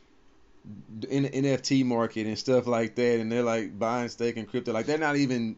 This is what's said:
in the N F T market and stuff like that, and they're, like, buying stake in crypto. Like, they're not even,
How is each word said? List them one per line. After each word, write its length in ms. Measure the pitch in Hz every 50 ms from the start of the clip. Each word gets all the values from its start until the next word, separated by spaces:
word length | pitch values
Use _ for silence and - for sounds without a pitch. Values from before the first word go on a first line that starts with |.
| - _ _ - _ - - - - _ - - - - 104 98 - - 107 110 107 -
in 140 | 131 139 139
the 100 | 131 -
N 120 | 131 139
F 180 | 139 135 127 -
T 220 | - 143 135 131
market 420 | 123 123 117 117 110 - 110 107
and 100 | 110 107
stuff 300 | - - - 127 127 120
like 300 | 123 120 113 117 110 -
that, 240 | - 123 120 120 117
and 100 | 110 110
they're, 140 | 117 120 123
like, 340 | 117 113 113 110 - - 98
buying 300 | 113 113 120 123 120 117
stake 280 | - - 120 120 117
in 100 | 117 107
crypto. 260 | 98 - 127 120 123 110
Like, 140 | 110 113
they're 120 | - 147 156
not 160 | 160 151 143
even, 400 | 143 143 123 127 120 117 110 110